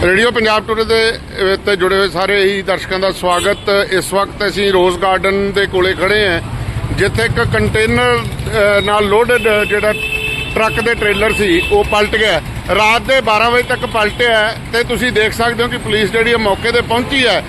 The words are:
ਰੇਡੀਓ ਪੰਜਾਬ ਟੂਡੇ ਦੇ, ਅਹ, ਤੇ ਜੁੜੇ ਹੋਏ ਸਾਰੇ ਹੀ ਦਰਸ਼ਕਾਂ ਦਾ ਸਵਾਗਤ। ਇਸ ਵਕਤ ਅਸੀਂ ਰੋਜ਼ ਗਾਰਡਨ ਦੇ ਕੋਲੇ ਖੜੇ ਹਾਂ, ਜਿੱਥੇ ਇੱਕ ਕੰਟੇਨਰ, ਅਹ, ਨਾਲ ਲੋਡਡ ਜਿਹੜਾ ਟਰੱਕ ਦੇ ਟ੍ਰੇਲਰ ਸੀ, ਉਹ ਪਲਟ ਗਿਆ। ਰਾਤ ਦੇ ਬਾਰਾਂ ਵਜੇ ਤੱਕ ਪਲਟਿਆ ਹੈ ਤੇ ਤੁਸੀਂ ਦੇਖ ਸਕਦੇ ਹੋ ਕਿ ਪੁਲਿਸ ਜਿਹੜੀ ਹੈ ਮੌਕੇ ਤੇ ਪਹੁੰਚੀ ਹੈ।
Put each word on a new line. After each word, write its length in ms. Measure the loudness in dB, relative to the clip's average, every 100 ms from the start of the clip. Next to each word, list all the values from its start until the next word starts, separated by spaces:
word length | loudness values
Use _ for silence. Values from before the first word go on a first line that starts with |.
ਰੇਡੀਓ 280 | 2 2 2
ਪੰਜਾਬ 360 | 2 0 0 0
ਟੂਡੇ 160 | -4
ਦੇ, 280 | 0 2 2
ਅਹ, 460 | -2 -10 -4 0 0 0
ਤੇ 100 | 0
ਜੁੜੇ 220 | 2 2
ਹੋਏ 120 | 0
ਸਾਰੇ 340 | 0 0 2
ਹੀ 180 | 2 0
ਦਰਸ਼ਕਾਂ 380 | -2 -4 -2 -2
ਦਾ 120 | -2
ਸਵਾਗਤ। 460 | -2 0 0 0 -2 0 0 2
ਇਸ 220 | 0 0
ਵਕਤ 340 | -2 -2 -2 -4
ਅਸੀਂ 240 | 0 2
ਰੋਜ਼ 260 | 4 2 2
ਗਾਰਡਨ 540 | 0 2 0 0 0
ਦੇ 140 | 0 0
ਕੋਲੇ 280 | 0 0
ਖੜੇ 360 | 0 0 2 2
ਹਾਂ, 120 | 0 -4 -6 -6 -6 -4
ਜਿੱਥੇ 300 | -2 0 0
ਇੱਕ 160 | -2 0 0
ਕੰਟੇਨਰ, 680 | 0 0 0 0 2 2 0
ਅਹ, 600 | -2 -6 -4 0 2 2
ਨਾਲ 240 | 2 2 2
ਲੋਡਡ 580 | 2 4 2 2 2 2
ਜਿਹੜਾ 240 | 0 0 -2 -4 -4 -4 -6 -6 -2
ਟਰੱਕ 260 | -2 0
ਦੇ 120 | -2
ਟ੍ਰੇਲਰ 400 | 0 0 0 0
ਸੀ, 280 | 0 2 0 2
ਉਹ 120 | 0
ਪਲਟ 320 | 2 0 0 0
ਗਿਆ। 260 | 0 0 -4 -10 -2 0
ਰਾਤ 260 | 2 2
ਦੇ 200 | 2 0
ਬਾਰਾਂ 300 | 2 2 2
ਵਜੇ 120 | 2
ਤੱਕ 220 | 0 -4 -2
ਪਲਟਿਆ 520 | -2 -2 0 2 2
ਹੈ 180 | 2 -4 -6
ਤੇ 100 | -4
ਤੁਸੀਂ 280 | -2 -2 0
ਦੇਖ 220 | 0 0
ਸਕਦੇ 300 | 0 -2 0
ਹੋ 40 | -4
ਕਿ 100 | -4
ਪੁਲਿਸ 340 | -2 0 0
ਜਿਹੜੀ 200 | 0 2
ਹੈ 60 | 2
ਮੌਕੇ 340 | 0 0 0
ਤੇ 100 | -2
ਪਹੁੰਚੀ 460 | 0 -2 -2 0 0
ਹੈ। 160 | 0